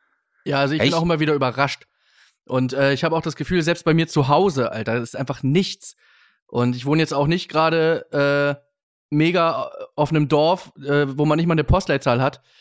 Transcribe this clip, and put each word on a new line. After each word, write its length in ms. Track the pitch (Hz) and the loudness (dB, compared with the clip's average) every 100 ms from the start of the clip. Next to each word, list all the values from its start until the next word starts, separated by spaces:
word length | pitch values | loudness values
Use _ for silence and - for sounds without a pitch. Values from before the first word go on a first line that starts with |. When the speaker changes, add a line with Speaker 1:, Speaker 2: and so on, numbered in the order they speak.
| _ _ _ _ | _ _ _ _
Speaker 1:
Ja, 160 | - 139 | -6 -2
also 140 | 139 | 0
ich 80 | 156 | 0
bin 80 | 139 | 0
Speaker 2:
Echt? 80 | 165 | 2
Speaker 1:
auch 60 | |
immer 180 | 170 156 | 0 0
wieder 120 | 151 | 0
überrascht. 540 | 143 131 120 139 - _ _ _ _ _ _ | 0 -2 0 -4 -4 _ _ _ _ _ _
Und, 300 | - 131 127 | -6 -2 -2
äh, 180 | 131 139 | 0 0
ich 140 | 135 160 | 0 0
hab 80 | |
auch 80 | 160 | -2
das 160 | 160 - | -4 -6
Gefühl, 240 | 147 180 | -2 0
selbst 240 | 160 170 165 | 0 -2 2
bei 80 | |
mir 160 | 165 160 | 2 2
zu 180 | 151 135 | 0 2
Hause, 460 | 147 196 135 117 | 2 2 0 -2
Alter, 220 | 113 110 120 | -2 -4 -4
das 80 | - | -4
ist 40 | - | -6
einfach 280 | 131 139 | -6 -4
nichts. 520 | 135 165 190 - - - _ _ _ _ _ | 0 0 0 -6 -16 -18 _ _ _ _ _
Und 300 | - 123 123 | -2 -2 -2
ich 100 | 135 | -2
wohne 160 | 156 | 0
jetzt 120 | 156 | 0
auch 140 | 143 143 | 0 0
nicht 200 | 180 - | 0 -2
gerade, 1120 | 156 160 165 160 165 - 147 143 143 143 143 | 0 0 2 0 -2 -2 -2 0 2 0 -4
äh, 560 | _ _ _ _ _ 147 | _ _ _ _ _ 0
mega 560 | 160 175 165 127 - - - - | 2 2 0 0 -6 -10 -12 -4
auf 140 | 147 | 0
einem 180 | 156 143 | 0 2
Dorf, 460 | 147 156 185 - - | 2 2 0 -4 -12
äh, 280 | 139 143 143 135 | -2 0 0 0
wo 60 | |
man 140 | 151 151 | 2 2
nicht 100 | 170 | 2
mal 60 | |
eine 100 | 160 | 0
Postleitzahl 580 | 143 185 - 139 135 120 | 2 2 2 0 2 2
hat. 200 | 135 - _ _ | 0 -2 _ _